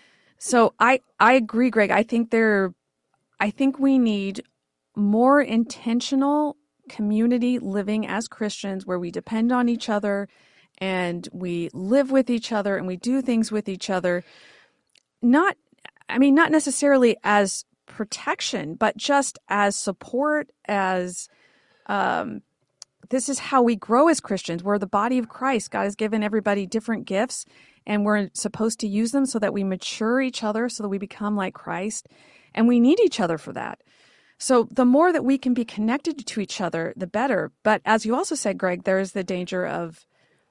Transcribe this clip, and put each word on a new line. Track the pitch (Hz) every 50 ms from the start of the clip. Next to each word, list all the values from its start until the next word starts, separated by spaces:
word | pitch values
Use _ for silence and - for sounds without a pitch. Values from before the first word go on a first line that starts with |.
| _ _ _ _ _ _ _ _
So | - - 247 240 226 - - -
I, | 214 240 269 254 - _ _ -
I | 202 233 254
agree, | 269 226 214 - 226 254 254
Greg. | 220 226 208 196
I | 202 196 220
think | - 240 233 233 226
there, | - 226 226 220 208 196 190 185 175 _ _ _ _ _ _ _ _ _ _ _ _ -
I | 202 208
think | - - 269 277 262 277
we | 269 277 269 262
need | 240 226 208 202 196 196 190 - - _ _ _ _ _ _ _ _ _ _
more | 208 208 202 208 226 247 262 277 294 262
intentional | - 220 226 233 226 - - - - 165 247 - - 277 269 269 285 294 302 302 294 302 - _ _ _ _ _ -
community | - - 214 208 214 214 226 240 247 240 240 247 247 247
living | - 196 190 208 190 202 214 220 208
as | - 185 208 226 -
Christians | - - 220 208 - - - 196 190 185 190
where | - 185 180
we | 175 175 175
depend | 175 - - 226 220 226 240 254
on | 247 240 240
each | 240 226 - -
other | 214 208 208 208 202 202 202 - _ _ _ _ _ _ _ _ _ _
and | 190 190 190 180 180 175 175 175 170 - -
we | 180 185 175 175 170 170 - -
live | 180 185 196 240 277 277 262
with | 269 269 254 -
each | 240 226 226 - 233
other | 208 196 208 196
and | - -
we | 185 185
do | 180 - 240 254 269 262
things | 262 240 226 220 - 214
with | 214 208 208
each | 190 185 - -
other. | 190 180 175 180 175 180 180 - - - - - - _ _ _ _ _ _ _ _ _ _ _ _ _ -
Not, | 233 247 302 359 392 - - _ _ _ _ - - - _ _ -
I | - 240
mean, | 269 277 269
not | 311 330 302
necessarily | 311 311 - 285 254 - 285 285 277 262 247 226 220 - -
as | 202 208 208 202 185 - - - _ _ _ _
protection, | - - - 214 208 - - - - 427 - - - - 196 151 151 165
but | - 220 214 -
just | 214 - - 285 285 269 - - - _ -
as | 196 208 202 202 202
support, | - - 202 185 - - - - 247 285 302 302 302 285 - _ _ _
as, | - 208 202 190 185 185 185 180 180 180 - - - _ _ _ _ _ _ _ _ _ _ _
um, | - 202 196 196 - - 82 - - - 208 - _ _ _ _ _ _ _ - - _ _ - -
this | - 262 - -
is | 269 -
how | - - 285 262 240
we | 233 233
grow | 196 - - 226 254 302 339
as | 311 -
Christians. | - - 208 185 - - 165 170 175
We're | 196 202 202
the | 202
body | 190 - 202 208 240 254 254
of | 226 -
Christ. | - - 247 269 269 214 - -
God | - 208 196
has | 202 202
given | - 220 214 214 220 208
everybody | 208 214 220 202 208 202 202 196
different | 185 - 220 - - 226 202 -
gifts, | - 196 190 233 254 - - - - _ _ _ _ _ _ _
and | - 208 208 202
we're | 208 214 208 202 - -
supposed | - - 202 - - 220 226 220 -
to | - 208
use | 196 208 226 233 254
them | 277 269
so | 262 - 226
that | 214 185 -
we | 202 196
mature | 190 185 180 - - - - 220 226 240 262
each | 269 254 240 - 240
other, | 208 214 220 240 247
so | 233 - 208
that | 202
we | 196 196
become | 202 - - - 208 208 208
like | 202 190 185 -
Christ. | - - 170 170 170 190 220 208 - - _ _ _ _ _ _ _ _ _ -
And | - 226 240
we | 240 240
need | 233 254 330 453
each | 466 330 - -
other | 196 165 165 151
for | - - -
that. | - - - - - _ _ _ _ _ _ _ _ _ _ _ _
So | - - 262 240 226 -
the | - - 254
more | 247 247 294 330 370 330
that | 294 -
we | 254 277 269
can | - 254 247
be | 247 226
connected | - - 208 214 220 247 285 - 339 294 277 220
to | - - 220
each | 190 - - -
other, | 190 165 170 165 165 170 -
the | 180 185
better. | 175 - 208 247 277 233 180 156 139 - _ -
But | 208 214 - -
as | 208 220 220 -
you | 214 233
also | 269 392 - 320
said, | 277 - 208 190 180
Greg, | 196 185 180 180 180
there | 196 190 190
is | 196 185 -
the | 202 185
danger | 180 190 180 180 - 185 180 180
of, | - - 170 170 165 165 - _ _ _ _ _ _ _ _ _ _